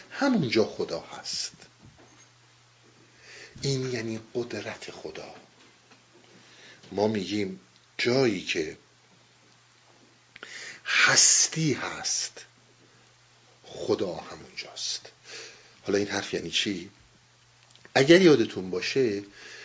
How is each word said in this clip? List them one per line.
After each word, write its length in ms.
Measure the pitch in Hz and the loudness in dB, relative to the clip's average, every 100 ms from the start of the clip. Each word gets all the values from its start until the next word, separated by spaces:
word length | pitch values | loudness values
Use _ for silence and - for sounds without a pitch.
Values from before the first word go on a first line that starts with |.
| - | -14
همونجا 540 | - 277 233 127 104 | -2 0 2 2 2
خدا 400 | 101 - 82 82 - - | 2 -2 -6 -8 -12 -14
هست. 340 | - - - - - _ - - - - - _ _ _ _ _ _ - - - - - - - | -10 -8 -10 -14 -20 _ -20 -20 -20 -20 -20 _ _ _ _ _ _ -20 -20 -20 -20 -20 -20 -6
این 300 | 139 135 131 | -2 -2 -2
یعنی 280 | 120 113 110 - | -4 -4 -8 -6
قدرت 560 | 123 117 104 107 - - | -6 -6 -8 -10 -12 -14
خدا. 440 | - 80 82 - - - _ - _ _ - _ - - - - - - - - | -14 -14 -12 -16 -18 -20 _ -20 _ _ -20 _ -20 -20 -20 -20 -20 -20 -20 -8
ما 160 | 90 107 | 0 0
می‌گیم 520 | 110 90 104 95 92 - _ _ - | 0 -2 -2 -4 -8 -18 _ _ -4
جایی 420 | 120 127 131 92 | 0 4 2 0
که 360 | 80 90 78 80 _ _ _ _ _ _ _ _ _ _ _ - - _ _ - - - - - | -2 -4 -4 -8 _ _ _ _ _ _ _ _ _ _ _ -20 -20 _ _ -20 -18 -16 -16 -12
هستی 880 | - - - - - - - 160 160 | 0 4 6 6 6 6 2 0 0
هست، 720 | 120 - - - - - - - _ _ _ _ _ _ _ _ _ _ _ | 0 -4 -6 -4 -4 -6 -12 -20 _ _ _ _ _ _ _ _ _ _ _
خدا 500 | - - 98 123 98 | -20 -8 -2 0 -2
همونجاست. 880 | 80 - 80 - - - - - - - - - - - - - - | -6 -12 -16 -16 -16 -14 -10 -8 -8 -12 -20 -18 -16 -16 -20 -20 -12
حالا 160 | - 101 | -2 0
این 100 | 101 | 0
حرف 260 | 98 95 | -4 -4
یعنی 160 | 87 82 | -6 -4
چی؟ 400 | - 110 92 95 - _ _ _ _ _ _ _ - - | -2 -2 -4 -8 -18 _ _ _ _ _ _ _ -20 -2
اگر 280 | - 139 175 | 4 8 10
یادتون 480 | 180 131 107 - 92 | 10 8 4 -2 -6
باشه، 520 | 92 - 139 123 101 101 - - - | -4 -2 0 2 0 -6 -18 -20 -18